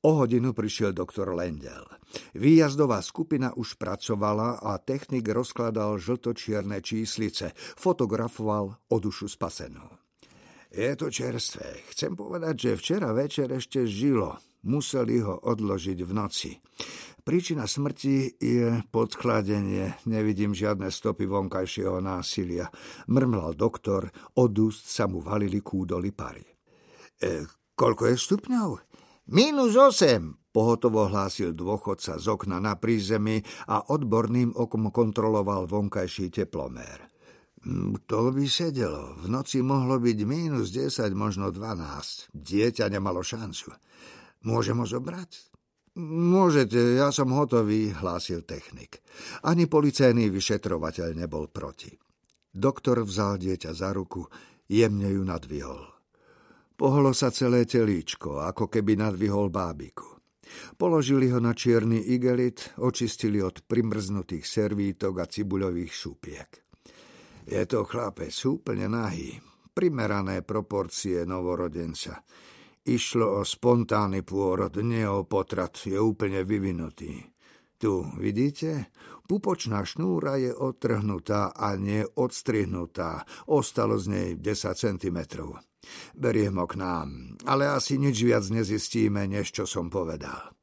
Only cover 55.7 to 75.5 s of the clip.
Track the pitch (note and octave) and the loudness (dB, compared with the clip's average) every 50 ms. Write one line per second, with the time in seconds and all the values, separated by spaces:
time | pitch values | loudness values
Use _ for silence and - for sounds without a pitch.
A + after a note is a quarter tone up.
55.7 | C2+ C2+ - - - _ _ _ _ _ _ _ - _ _ _ - _ _ _ | -12 -14 -16 -20 -20 _ _ _ _ _ _ _ -20 _ _ _ -20 _ _ _
56.7 | _ - C#3 C3+ C3+ D3 C#3 C3+ B2+ - C#3+ B2+ A2+ - C3+ B2 B2 B2 A#2+ A#2 | _ 0 2 4 6 6 6 6 4 4 2 0 2 2 2 4 6 4 4 4
57.7 | - A#2+ A2+ G#2+ G2 E2+ D#2+ - - - - D#2+ C#2+ C#2+ D2+ F2 F#2+ - A2 F#2 | 4 4 4 4 2 0 -2 -6 -10 -8 -8 -6 -4 -4 -4 -4 -2 -4 -4 0
58.7 | - A2+ G2+ G#2 A2 G2 A2 G#2+ F#2+ F2+ G#2 G#2 G2+ G2+ G#2 G2 E2 G2+ F#2 E2+ | 0 0 4 4 2 4 2 0 0 0 0 2 2 2 0 0 0 -2 -2 -2
59.7 | E2 C#2+ - - _ - - - - - _ _ _ _ - - - - - - | -4 -8 -12 -14 _ -16 -16 -16 -20 -20 _ _ _ _ -20 -20 -18 -18 -18 -18
60.7 | - _ F3 F3+ E3 D#3 C#3 B2+ C#3 C3+ C3 B2 B2 B2 A#2 A#2 A#2 - - A#2+ | -4 _ 2 4 4 4 4 4 4 4 6 4 4 4 4 2 0 2 4 4
61.7 | A#2 A#2 A2 A2+ A2+ A2+ G#2 G2+ B2+ B2 B2 B2+ B2 B2 B2+ B2 A#2+ - - - | 6 6 6 4 2 2 2 2 0 2 4 2 2 2 2 0 -2 -4 -14 -14
62.7 | - - A#2+ B2+ B2+ - B2 A2 - - - A2 G#2 G#2 F#2+ F#2 - - _ _ | -6 -2 -2 0 0 0 -4 -4 -2 -2 0 0 2 2 0 -2 -4 -8 _ _
63.7 | A2+ A#2+ A2+ A2 G#2 G#2+ G2+ F#2 G#2 G2 F2 - F2+ D#2+ D#2 - - A2+ G#2+ G2+ | 2 2 2 2 0 -2 -4 -4 -4 -6 -4 -6 -8 -8 -8 -4 -2 0 0 0
64.7 | G#2 G2+ G2+ G2 F2+ _ - F#2+ F#2+ F2+ E2+ - - - G#2 F#2+ G2 F#2+ G2 F#2 | 0 0 -2 -2 -2 _ -4 -2 -2 -2 -6 -6 -4 -6 -4 -2 -2 0 0 -2
65.7 | F2+ E2+ F2+ E2 - - - E2+ - _ - - - - - _ - _ _ _ | -2 -4 -6 -6 -10 -12 -12 -12 -12 _ -14 -14 -14 -14 -16 _ -20 _ _ _
66.7 | - _ _ - - - - - - - - - - - - - - F#2+ G2 F2 | -20 _ _ -20 -20 -20 -20 -20 -20 -20 -20 -20 -20 -20 -12 -6 -2 -2 -2 0
67.7 | - A2+ G#2+ - - A#2+ A#2+ G2+ F#2+ - E2 - - - - C3 C3+ - _ - | 0 -2 -2 -2 -4 -6 -6 -6 -6 -8 -10 -8 -8 -4 -2 -2 -2 -2 _ -6
68.7 | G2+ G2 G2 G2+ A2 A#2 A2+ G2+ F2 E2 - - - - - - _ _ _ _ | -4 -2 -2 -2 -2 -2 -2 -4 -6 -6 -10 -12 -14 -16 -20 -20 _ _ _ _
69.7 | _ - F#3+ F3 D3+ B2+ A2 G#2 G#2 G2+ G2 F#2+ G2 F#2 F2 - G2 F2+ F2 - | _ 0 0 0 0 0 -2 0 0 0 -2 -2 -4 -4 -4 -4 -4 -4 -4 -2
70.7 | - G2 F#2 E2+ - - - G2+ F2+ F2 E2+ F2 F#2 F#2 F2+ F2+ F2+ E2+ F2+ E2+ | -4 -4 -4 -4 -6 -6 -4 -2 -2 -2 -2 -4 -4 -4 -2 -2 -2 -2 -4 -4
71.7 | D#2 F2 E2+ E2 D#2+ - - - - - _ _ - - - - - - - - | -4 -6 -6 -6 -8 -8 -10 -10 -12 -16 _ _ -20 -20 -20 -20 -20 -20 -20 -20
72.7 | _ _ _ - B2 A#2 - - - A#2+ A2+ G#2 G2 G2+ G2 - - - - B2 | _ _ _ 0 0 0 0 0 2 2 2 2 2 0 0 -2 -4 0 4 4
73.7 | B2 A#2+ A2+ - A2 G#2+ G#2 G2 F#2+ G2 F2+ - F#2 G2 G2 F#2+ F#2 G2 G2 - | 6 6 4 2 2 2 2 2 0 -2 -4 -2 -2 0 2 2 2 0 -2 -2
74.7 | - G2+ G#2+ A#2+ A#2 A2+ A2 G#2 G2 G2+ F2+ - A2 G2 F#2+ _ | -2 -2 -2 0 0 0 0 0 0 -2 -2 0 0 -2 0 _